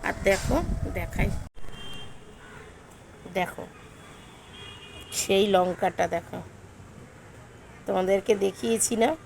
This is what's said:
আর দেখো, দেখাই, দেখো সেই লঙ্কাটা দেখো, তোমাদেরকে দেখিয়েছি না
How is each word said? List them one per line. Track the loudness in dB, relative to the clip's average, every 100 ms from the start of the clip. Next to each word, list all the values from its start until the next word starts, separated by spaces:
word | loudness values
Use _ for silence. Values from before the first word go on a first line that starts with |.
| -2
আর | 2 4
দেখো, | 4 4 2 2 -2 -2 -4
দেখাই, | -4 0 2 0 -6 -6 -6 -6 -10 -10 -10 -14 -18 -20 -18 -18 -18 -18 -20 -20 -20 -18 -6 -2
দেখো | -2 -4 -12 -14 -18 -18 -20 -18 -20 -20 -18 -16 -16 -16 -16 -16 -8 -4
সেই | 4 4 6
লঙ্কাটা | 6 4 2 0 2 0
দেখো, | 0 -4 -12 -12 -16 -20 -20 -20 -18 -18 -20 -20 -20 -20 -20 -20 -12 -2
তোমাদেরকে | 0 4 2 4 4
দেখিয়েছি | 4 0 0 2 2 4
না | 4 2